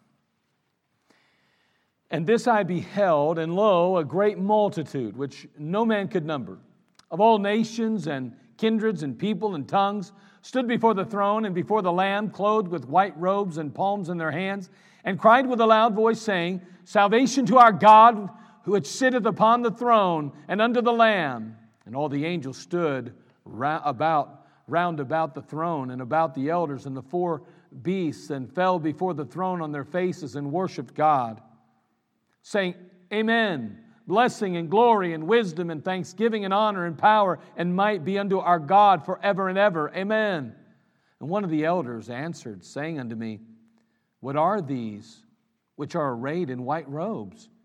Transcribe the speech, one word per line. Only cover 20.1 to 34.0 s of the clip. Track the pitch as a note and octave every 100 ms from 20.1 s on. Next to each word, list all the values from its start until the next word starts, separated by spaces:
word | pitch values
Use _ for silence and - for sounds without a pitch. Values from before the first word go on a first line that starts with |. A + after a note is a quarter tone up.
| D#3+ D3 - -
and | F#3+
unto | A#3 A#3+
the | A#3
Lamb." | A#3 A3+ G3+ D3 A#2+ A2 A2+ _ _ -
And | B2+
all | D3+
the | C#3+
angels | D#3 F3 C3 B2
stood | - F3 E3 C3+ A#2+ - _ _
ra-, | - G#2+ C#3 D#3
about | D3 A#2+ D#3 D#3 C3 - _ _ -
round | D#3+ F3 D#3
about | C3 D#3+ D#3+
the | C#3+
throne | - D3 E3+ D#3 B2+
and | B2+
about | B2 D#3 D#3+
the | C#3 C#3
elders | F3 D#3+ C3+ C#3
and | C3+
the |
four | B2+ F3+ F3+ D3+ - _ _ C3+
beasts, | B2 F#3+ E3 A#2+ -
and | C#3 A#2+
fell | - F#3 F3+
before | D#3 D3 F#3
the | D3+
throne | C#3 E3 F#3 F3+
on | D#3
their | D3
faces | C3+ F3+ F#3 - C#3+ D3
and | C#3+
worshiped | E3 F#3 - B2+
God, | - D3+ C#3+ A#2 A2 - _ _ _ _ _ _ _ _ _
saying, | - G#3 F#3 F3+ - _ -
"Amen. | G#3 A3 A#3 A3 D3+ A2 - - _